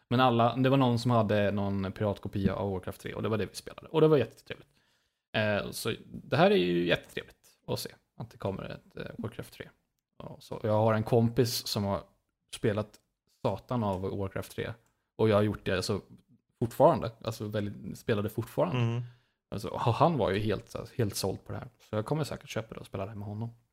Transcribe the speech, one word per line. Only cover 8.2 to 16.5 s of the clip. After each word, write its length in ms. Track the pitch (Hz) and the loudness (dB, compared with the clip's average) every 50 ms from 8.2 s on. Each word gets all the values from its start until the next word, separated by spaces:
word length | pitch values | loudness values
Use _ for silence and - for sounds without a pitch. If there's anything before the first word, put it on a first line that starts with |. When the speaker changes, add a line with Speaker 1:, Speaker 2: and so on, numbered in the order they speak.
| 113 - | -16 -16
Speaker 1:
det 60 | - | -12
kommer 260 | - - 98 - - - | -8 -6 -6 -6 -6 -8
ett, 340 | - - - - _ - | -10 -12 -14 -16 _ -14
eh, 140 | - - - - | -12 -12 -12 -10
Warcraft 360 | - 226 - - - - - - | -8 -8 -8 -8 -10 -14 -14 -14
tre. 160 | - - - - _ _ _ _ _ _ _ _ - - | -16 -16 -18 -20 _ _ _ _ _ _ _ _ -16 -16
Ja, 140 | - - - | -16 -16 -16
så 200 | - - - - - | -14 -12 -8 -4 0
jag 100 | 110 107 | 2 4
har 200 | 107 110 113 110 | 4 4 4 4
en 100 | 107 110 | 2 2
kompis 640 | - 131 117 113 117 117 - 123 117 - - - | 4 4 4 4 4 4 2 2 2 0 -4 -4
som 160 | - - 117 101 | -4 -4 -2 -2
har 180 | 98 98 78 - _ _ _ _ _ _ _ _ _ - | -2 -2 -4 -6 _ _ _ _ _ _ _ _ _ -8
spelat 340 | - - 113 101 107 104 - - - _ _ _ _ _ _ _ _ | -4 -2 -2 -2 -2 -4 -6 -10 -20 _ _ _ _ _ _ _ _
satan 420 | - 120 98 - - - 127 120 110 | -4 -2 -2 -4 -6 -4 -4 -2 0
av 180 | 101 95 92 95 95 101 | 0 0 -2 -2 -4 -4
Warcraft 340 | 101 98 95 - - 101 - | -4 -6 -6 -6 -8 -10 -8
tre. 220 | - - 104 101 110 - _ _ _ _ _ _ _ | -8 -8 -8 -8 -8 -12 _ _ _ _ _ _ _
Och 120 | - 113 110 | 2 4 6
jag 60 | 104 | 6
har 60 | 101 107 | 6 4
gjort 220 | 107 101 - - | 2 0 -2 -2
det 100 | 104 98 | -2 0
alltså 260 | 92 92 - 107 92 - - - - _ _ _ _ _ _ | 0 0 -2 -2 -4 -6 -10 -20 -20 _ _ _ _ _ _